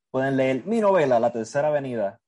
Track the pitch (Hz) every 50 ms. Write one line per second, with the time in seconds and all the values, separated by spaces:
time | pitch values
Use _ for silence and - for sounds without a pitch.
0 | _ _ - 131 135 139 139 131 131 131 131 131 117 185 233 233 208 196 190 175
1 | 147 131 123 113 120 120 - 113 110 - - 143 151 151 151 143 139 131 123 113
2 | 101 98 98 - _